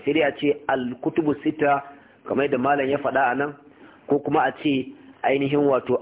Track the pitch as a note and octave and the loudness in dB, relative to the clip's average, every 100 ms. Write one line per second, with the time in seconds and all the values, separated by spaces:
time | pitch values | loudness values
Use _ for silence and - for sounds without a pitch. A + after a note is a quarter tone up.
0 | - D3 D3 C#3 C#3+ C#3+ - C3+ B2 B2+ | -2 0 0 0 -2 -2 -2 -2 -2 -6
1 | D#3+ - D3+ C#3+ D#3 D3+ C#3+ C#3 - - | -4 -2 0 0 -2 0 2 0 -2 -18
2 | - - - A#2 C#3 C3 C3+ C#3+ C3+ C#3 | -20 -14 -4 -2 0 0 2 2 0 -2
3 | C3+ C3 C3 B2+ C#3+ C#3+ - - - - | 0 0 2 0 -4 -6 -20 -20 -20 -12
4 | - C#3+ - C#3+ C3 C3 D#3 C3+ B2+ - | -2 -2 2 2 2 0 -2 -2 -4 -12
5 | - - A2+ C#3 C#3 C#3+ C#3+ B2+ A#2+ A#2+ | -20 -4 0 0 0 2 2 2 2 -2